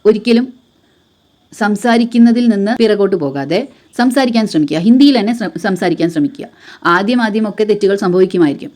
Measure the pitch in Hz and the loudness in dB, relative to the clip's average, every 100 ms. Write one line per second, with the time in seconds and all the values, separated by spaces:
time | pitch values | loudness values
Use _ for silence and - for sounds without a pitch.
0 | 208 214 240 233 254 - _ _ _ _ | 0 2 2 0 0 -10 _ _ _ _
1 | _ _ _ _ _ - 208 202 247 233 | _ _ _ _ _ -6 -4 -2 0 0
2 | 240 240 233 233 240 202 202 233 220 208 | 0 2 4 4 0 0 -2 0 0 2
3 | 196 190 143 139 139 180 277 _ _ - | 0 -2 -4 -6 -4 -4 -4 _ _ -2
4 | 247 254 254 226 214 160 147 156 190 254 | 0 0 0 0 -2 -2 -2 0 2 4
5 | 285 254 208 233 190 175 202 180 180 165 | 6 4 0 -4 -6 -6 -4 -2 -2 -2
6 | 165 160 143 - - _ - - 170 175 | -2 -2 -4 -6 -18 _ -20 -8 -2 0
7 | 202 247 220 208 214 196 214 208 190 196 | 0 0 0 -2 -4 -2 -2 0 0 0
8 | 202 180 185 180 156 135 - | 0 0 0 2 0 -2 -10